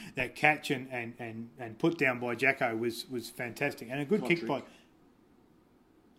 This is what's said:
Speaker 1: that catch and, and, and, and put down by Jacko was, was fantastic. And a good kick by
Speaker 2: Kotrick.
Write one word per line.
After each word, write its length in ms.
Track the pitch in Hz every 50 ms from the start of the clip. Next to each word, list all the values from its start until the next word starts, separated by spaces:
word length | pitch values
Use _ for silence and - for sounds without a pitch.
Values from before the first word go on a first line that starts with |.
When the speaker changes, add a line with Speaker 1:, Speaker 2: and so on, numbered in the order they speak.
| - 180 -
Speaker 1:
that 200 | 139 127 113 - -
catch 340 | - 151 151 143 - -
and, 160 | 143 123 131 135
and, 240 | 131 120 117 117 117 -
and, 300 | 120 113 110 113 117 117 - -
and 180 | 120 113 113 -
put 200 | - 170 170 -
down 220 | 147 131 123 120
by 160 | 123 123 120
Jacko 420 | 113 131 135 135 - 131 117 113 110
was, 320 | 120 117 113 - - -
was 200 | 131 117 113 -
fantastic. 600 | - - 127 117 110 - 143 143 - - 120 113
And 80 | 131 143
a 60 | 147
good 180 | 135 202 202 131
kick 220 | - 175 170 - 165
by 140 | 143 123
Speaker 2:
Kotrick. 20 | - - - - - _ _ _ _ - _ _ _ _ _ _ _ _ _ _ _ _ _ _ _ _ _ _ _ _ _